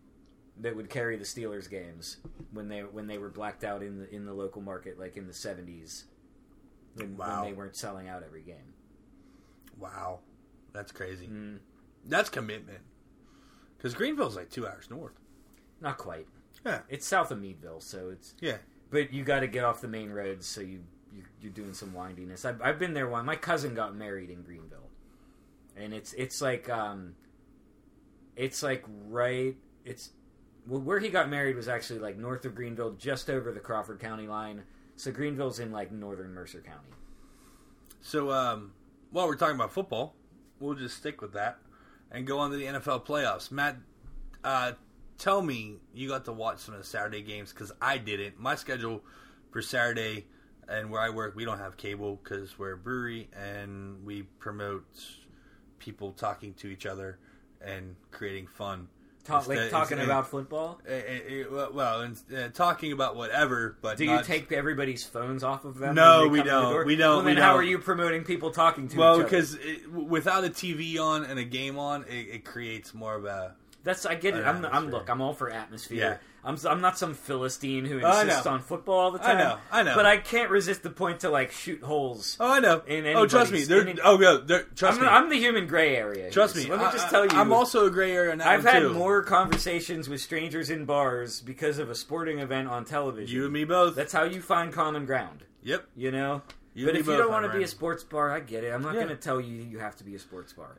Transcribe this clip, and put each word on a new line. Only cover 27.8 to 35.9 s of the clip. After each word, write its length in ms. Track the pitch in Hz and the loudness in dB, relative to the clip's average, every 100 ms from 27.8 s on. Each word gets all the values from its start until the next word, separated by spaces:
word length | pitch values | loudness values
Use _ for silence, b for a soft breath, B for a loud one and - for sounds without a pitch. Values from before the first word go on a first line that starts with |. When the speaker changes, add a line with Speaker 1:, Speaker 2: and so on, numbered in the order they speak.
| _ _ _ _ _ - | _ _ _ _ _ -10
Speaker 1:
it's, 260 | 131 - | -8 -6
like, 220 | 147 131 - 104 104 | -6 -6 -8 -18 -10
right, 480 | 117 123 127 131 131 _ _ | -4 -2 -2 -4 -6 _ _
it's, 260 | - - - _ _ _ _ _ - | -18 -18 -18 _ _ _ _ _ -10
well, 140 | 135 | -8
where 200 | 135 196 | -2 -2
he 80 | 214 | 0
got 200 | 180 147 | 0 0
married 280 | 143 139 123 | 0 -2 -2
was 120 | 113 | -4
actually, 300 | 120 - 117 | -6 -6 -10
like, 180 | 107 98 | -10 -10
north 280 | 120 123 | -10 -8
of 100 | 127 | -10
Greenville, 380 | 107 120 117 117 | -10 -10 -8 -8
just 360 | 98 120 135 - | -8 -6 -6 -4
over 220 | 135 120 | -6 -6
the 100 | 104 | -10
Crawford 380 | - 110 101 101 | -6 -6 -6 -10
County 300 | 113 110 107 | -12 -10 -10
line. 340 | 107 107 104 98 b b | -10 -10 -12 -18 b b
So 160 | b 135 | b -10
Greenville's 480 | 127 147 139 135 117 | -6 -6 -6 -6 -6
in, 140 | 117 | -8
like, 180 | 107 95 | -8 -10